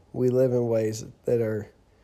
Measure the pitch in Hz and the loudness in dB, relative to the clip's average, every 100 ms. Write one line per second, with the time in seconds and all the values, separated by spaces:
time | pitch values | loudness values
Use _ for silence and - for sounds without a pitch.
0 | _ 127 127 123 131 123 117 113 110 113 | _ -2 0 2 2 2 0 0 0 -4
1 | - - - 120 110 107 101 - _ _ | -10 -10 -2 0 0 -4 -8 -16 _ _